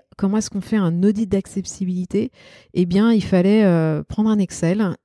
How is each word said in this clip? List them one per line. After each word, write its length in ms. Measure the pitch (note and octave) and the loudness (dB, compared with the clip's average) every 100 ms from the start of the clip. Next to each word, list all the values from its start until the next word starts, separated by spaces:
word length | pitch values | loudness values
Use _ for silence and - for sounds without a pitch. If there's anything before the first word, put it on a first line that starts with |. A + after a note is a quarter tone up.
| - - | -8 -6
comment 220 | G3 G#3+ | -2 -2
est-ce 100 | G#3+ | -4
qu'on 140 | G3+ | -8
fait 140 | - A3 | -4 -2
un 260 | F3+ E3+ | 0 2
audit 260 | G3 G#3 G#3+ | 2 0 -2
d'accessibilité ? 1040 | G3 - G3 F#3 - F#3 F3+ F3+ G#3 B3+ - - - _ | -4 -4 -8 -8 -6 -6 -4 -4 -4 -4 -8 -20 -20 _
Eh 140 | - F3+ | -2 0
bien, 260 | F#3+ A3+ | 2 2
il 100 | A3 | 2
fallait, 420 | - F#3 F#3 G#3+ | 2 2 4 4
euh, 380 | G3+ E3+ D#3+ D3+ | 4 4 0 -2
prendre 260 | D3+ - G#3+ | -4 -2 0
un 80 | G#3+ | 0
Excel 580 | F#3 - E3 G3+ G3 - | -2 -2 -2 0 -2 -4